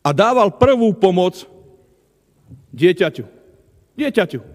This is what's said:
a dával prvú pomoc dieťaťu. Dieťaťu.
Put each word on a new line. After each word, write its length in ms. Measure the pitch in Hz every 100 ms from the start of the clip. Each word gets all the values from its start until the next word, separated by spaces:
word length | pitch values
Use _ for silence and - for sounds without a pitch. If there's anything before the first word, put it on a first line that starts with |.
a 80 | -
dával 400 | 143 214 254 202
prvú 400 | - 254 254 226
pomoc 500 | 185 190 180 180 180 - - - _ _ _ _ _ _ _ _ - _
dieťaťu. 540 | 123 165 180 175 - 117 _ _ _ _ _ _ -
Dieťaťu. 420 | 285 226 175 131 -